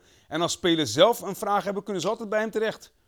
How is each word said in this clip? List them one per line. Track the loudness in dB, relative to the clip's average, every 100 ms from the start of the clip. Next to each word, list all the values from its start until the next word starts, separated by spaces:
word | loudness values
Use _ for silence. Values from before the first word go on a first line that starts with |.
| _ _ -10
En | -4
als | -2
spelers | 0 2 2 2
zelf | 6 6 6
een | -4 -6
vraag | -2 -2 -2
hebben, | -6
kunnen | -6 -4
ze | -2
altijd | -4 -2
bij | -2
hem | -2
terecht. | -2 -4 -4 -12 _